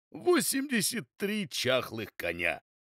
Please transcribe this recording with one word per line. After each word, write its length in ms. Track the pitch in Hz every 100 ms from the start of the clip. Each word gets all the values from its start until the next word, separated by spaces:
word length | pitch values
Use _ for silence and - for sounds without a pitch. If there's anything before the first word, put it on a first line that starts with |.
| _
восемьдесят 920 | - - 339 185 269 285 240 - 233 147 -
три 320 | 202 214 185
чахлых 680 | - 120 127 107 113 101 -
коня 440 | 87 85 85 73 - _